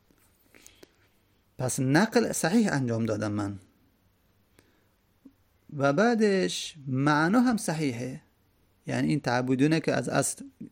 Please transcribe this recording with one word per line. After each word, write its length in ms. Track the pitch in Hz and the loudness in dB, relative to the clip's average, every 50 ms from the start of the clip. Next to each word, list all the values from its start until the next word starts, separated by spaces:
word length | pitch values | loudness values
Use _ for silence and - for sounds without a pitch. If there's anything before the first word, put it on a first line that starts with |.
| _ _ _ _ _ _ _ _ _ _ _ - - - _ _ - - _ _ _ _ _ _ _ _ _ _ _ _ _ | _ _ _ _ _ _ _ _ _ _ _ -20 -20 -20 _ _ -20 -20 _ _ _ _ _ _ _ _ _ _ _ _ _
پس 220 | - 127 123 - - | -8 -6 -6 -4 -2
نقل 520 | 131 131 139 170 220 214 - 240 226 - | 0 2 4 4 4 4 2 0 0 0
صحیح 420 | - - - 160 196 240 214 185 147 | -2 -2 -2 2 2 2 2 2 0
انجام 320 | 139 131 117 113 113 113 | 0 -2 -2 -2 -2 -2
دادم 260 | 110 107 104 107 107 | -2 -2 -2 -2 -4
من 280 | 104 104 101 101 101 95 - _ _ _ _ _ _ _ _ _ _ _ _ _ _ _ _ _ _ _ _ _ _ _ _ _ _ _ _ _ _ _ _ - _ _ _ _ _ _ _ - 151 | -2 -4 -4 -4 -6 -10 -14 _ _ _ _ _ _ _ _ _ _ _ _ _ _ _ _ _ _ _ _ _ _ _ _ _ _ _ _ _ _ _ _ -20 _ _ _ _ _ _ _ -14 -4
و 160 | 139 139 139 143 | 0 0 2 2
بعدش 840 | 170 214 240 240 220 220 208 196 190 180 180 - - - - - 156 131 | 4 2 2 2 2 2 2 2 2 0 -2 -4 -6 -8 -10 -14 -12 -8
معنا 520 | 139 127 131 139 147 151 147 160 196 214 254 | -4 -2 0 2 2 2 2 2 4 4 4
هم 180 | 240 254 226 | 4 4 0
صحیحه، 640 | 202 - - 156 160 156 135 117 117 127 131 139 156 - _ _ _ _ _ _ _ _ _ _ _ _ | 0 -2 -4 -4 -2 -2 -4 -4 -4 -8 -10 -10 -14 -18 _ _ _ _ _ _ _ _ _ _ _ _
یعنی 200 | - 127 123 139 | -6 -4 -2 0
این 120 | 151 156 139 | 0 0 0
تعبدونه 600 | - 135 120 127 127 127 135 127 139 151 160 160 | 0 0 0 0 2 0 2 2 4 2 2 2
که 140 | - 156 131 | 0 0 -2
از 160 | 131 123 - | -2 -2 0
اصل 360 | - 139 135 - - - 277 277 - _ - - | 0 0 0 -2 -4 -8 -14 -18 -18 _ -18 -16